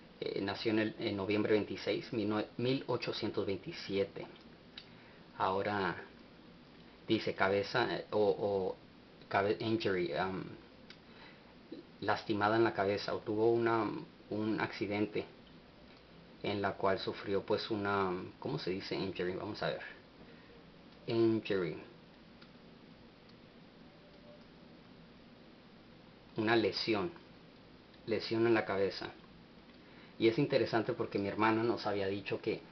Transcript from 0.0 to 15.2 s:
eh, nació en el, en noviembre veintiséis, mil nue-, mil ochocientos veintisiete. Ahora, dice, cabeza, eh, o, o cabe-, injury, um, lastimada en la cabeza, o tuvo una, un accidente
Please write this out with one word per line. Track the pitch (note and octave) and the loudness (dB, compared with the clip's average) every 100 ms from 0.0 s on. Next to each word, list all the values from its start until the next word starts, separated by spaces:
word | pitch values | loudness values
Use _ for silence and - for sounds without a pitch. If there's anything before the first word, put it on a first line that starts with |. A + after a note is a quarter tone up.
| - - | -20 -8
eh, | - - | -6 -2
nació | G2 G2 A2+ | -4 -2 0
en | G#2+ | 2
el, | G#2+ - | 2 -2
en | A2+ G2+ | -2 -2
noviembre | G2 G#2+ G#2 | 2 2 4
veintiséis, | G#2+ G2 F#2+ - G#2 - | 4 2 -2 -2 -2 -2
mil | A#2 G#2 | -2 0
nue-, | G#2+ - - | 0 -2 -2
mil | A#2+ C3+ - | 0 0 0
ochocientos | B2 - - G2+ - G2 | -2 -2 -4 -2 -2 -2
veintisiete. | F#2+ E2+ - - G2 G2 - - - - - - - - - - - - - | -2 -6 -10 -4 0 0 -4 -12 -14 -20 -20 -18 -18 -18 -20 -20 -20 -16 -2
Ahora, | G2+ F#2+ G2+ G#2 F2+ - - - - - - - - - - - - | 0 2 0 0 0 -2 -8 -18 -20 -20 -20 -20 -20 -20 -20 -14 0
dice, | A2 - - | 0 2 0
cabeza, | F#2+ G2+ - B2+ G#2 E2+ | 2 2 2 2 2 0
eh, | - | 0
o, | G#2+ | 4
o | G#2 - G#2 G2 F#2 - - - - - - | 4 4 0 0 0 -4 -14 -20 -20 -20 -2
cabe-, | G2 G2+ A2 | 2 2 2
injury, | A2+ A2+ A2 F#2 F2 | 0 0 2 0 0
um, | D2 F#2 F#2 - G#2+ - - - - - - - - - - - - - - | -2 -2 -4 -8 -12 -18 -20 -20 -20 -20 -20 -20 -20 -20 -20 -16 -16 -16 -6
lastimada | G2+ G2+ - G#2 G#2 A2+ | -2 -2 -2 2 4 6
en | |
la | A2+ | 4
cabeza, | G#2+ G2 G2+ - | 4 2 0 -2
o | F#2 | -4
tuvo | - G#2+ A2+ | -2 2 4
una, | A#2 A#2 A#2 G#2 - - - - | 4 2 2 0 -4 -10 -16 -8
un | G#2 G#2+ F#2+ | -4 -2 -2
accidente | A2+ - G2+ G2+ G#2+ - | -2 -4 -4 -2 -2 -2